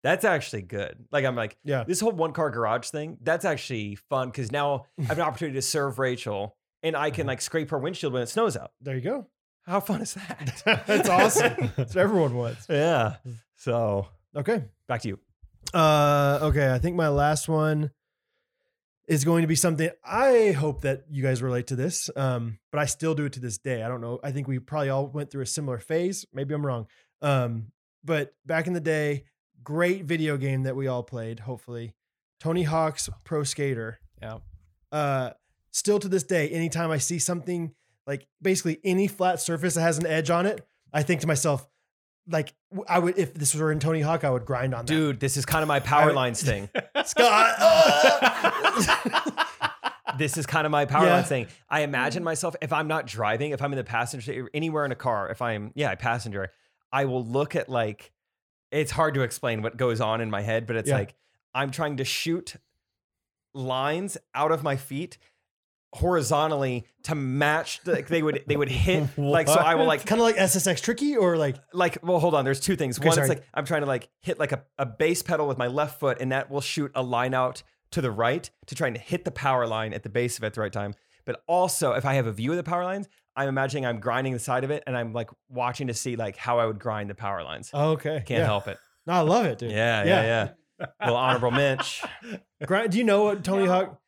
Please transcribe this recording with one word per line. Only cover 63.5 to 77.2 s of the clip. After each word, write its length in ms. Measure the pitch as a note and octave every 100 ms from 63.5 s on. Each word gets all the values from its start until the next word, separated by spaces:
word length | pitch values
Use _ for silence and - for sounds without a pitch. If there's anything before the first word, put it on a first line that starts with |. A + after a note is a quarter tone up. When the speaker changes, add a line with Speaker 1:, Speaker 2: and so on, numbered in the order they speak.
Speaker 1:
lines 640 | C3+ C3 C3 C3+ D#3+ G3 - _
out 180 | B2+ D3+
of 100 | D#3+
my 140 | D3 C3+
feet 400 | - C#3 F3 - _ _ _ _ _ _ _
horizontally 920 | - F3 F3 C#3+ D3+ D#3 D3 C3 B2 - _
to 100 | -
match 640 | D#3 C3+ C3+ D3 D#3 - -
the, 80 | F3
like, 160 | E3+ B2+
they 140 | E3
would, 220 | D#3 - -
they 100 | D3
would 140 | C3
hit, 380 | B2+ F#3 E3 C#3+
Speaker 3:
<laughs> 40 | -
Speaker 1:
like, 300 | C#3+ E3 D3
so 60 |
I 200 | D#3+ D#3+
will, 120 | E3 D#3+
Speaker 3:
What? 120 | D3+
Speaker 1:
like, 80 | -
Speaker 2:
Kinda 160 | A3
like 140 | A3+ G#3+
S 180 | F#3+ F#3+
S 100 | F#3+
X 140 | F3
Tricky 340 | - A#3 D4 B3+
or, 200 | F3+ E3
like 180 | D3 C3 _
Speaker 1:
Like, 260 | F3+ F3 -
well, 180 | E3+ F3+
hold 140 | E3+
on. 100 | D3+
There's 160 | C3+ C3+
two 160 | - F#3+
things. 220 | C#3 A#2+
Speaker 2:
Okay, 100 | D3+
Speaker 1:
One, 100 | D#3+
it's 80 | C3+
Speaker 2:
sorry. 120 | C3+
Speaker 1:
like, 80 | -
I'm 100 | -
trying 160 | C#3 D#3+
to, 60 | C#3+
like, 220 | B2+ - _
hit, 180 | - -
like, 140 | C#3+
a, 100 | C3+ - -
a 60 | C3
bass 360 | A2 D#3 E3+
pedal 260 | - D#3+ D3
with 80 | C3
my 80 | B2
left 300 | C3+ D3 -
foot, 180 | C#3+ B2
and 120 | C3
that 180 | C3+ -
will 100 | C#3
shoot 320 | C3+ - C#3+
a 80 | C3+
line 300 | B2+ A#2+